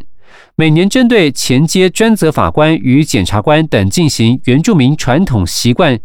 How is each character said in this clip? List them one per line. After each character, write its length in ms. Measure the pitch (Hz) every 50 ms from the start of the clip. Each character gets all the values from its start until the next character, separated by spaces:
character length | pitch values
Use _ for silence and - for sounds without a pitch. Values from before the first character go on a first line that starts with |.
| - - - - - - - - - _ _
每 140 | - 160 160
年 180 | 151 160 185 202
针 200 | - 262 254 233
对 240 | 247 220 175 147
前 340 | 127 - - - 131 127 160
阶 240 | 160 - 185 185 185
专 260 | - - 220 226 226
责 160 | 190 - 156
法 200 | - - 101 82
官 240 | - - 151 156 160
与 280 | 151 - 131 123 139 156
检 220 | - - 117 90
察 160 | 87 - 107
官 240 | 104 160 151 156 160
等 240 | 151 - 117 98 98
进 180 | 98 - 170 147
行 320 | - - 113 113 123 - -
原 180 | - 123 139
住 140 | 170 - 220
民 200 | 160 123 127 151
传 300 | - - - 123 151 196
统 200 | 190 131 107 90
习 280 | 87 - - - 120 120
惯 260 | - 185 151 127 110 -